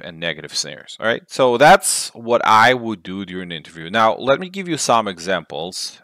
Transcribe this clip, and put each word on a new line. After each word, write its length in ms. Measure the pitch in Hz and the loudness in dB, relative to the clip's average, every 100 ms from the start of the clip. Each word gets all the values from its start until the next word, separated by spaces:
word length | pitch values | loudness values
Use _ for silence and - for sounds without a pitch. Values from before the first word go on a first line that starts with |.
and 160 | 76 82 | -18 -10
negative 340 | 85 78 76 | -8 -8 -10
scenarios. 440 | - 73 69 - - | -8 -8 -12 -18 -6
All 60 | 113 | -4
right, 160 | 120 - | -4 -4
so 300 | - 131 120 | 0 2 6
that's 540 | 151 196 - - - | 6 6 4 -4 -6
what 320 | 113 117 120 | -10 -2 0
I 300 | - 110 117 | 4 6 6
would 280 | 127 113 104 | 4 -2 -8
do 220 | 90 95 | -8 -10
during 240 | 92 92 90 | -10 -10 -10
the 80 | 82 | -12
interview. 320 | - 80 80 | -14 -16 -6
Now, 260 | 110 110 - | 0 2 0
let 220 | 123 139 | 0 -2
me 120 | 185 | -4
give 180 | 190 180 | -10 -6
you 80 | 151 | -4
some 320 | - 117 107 | 2 2 0
examples. 920 | 85 85 90 80 73 87 - - - | -6 -4 -4 -4 -10 -10 -10 -12 -10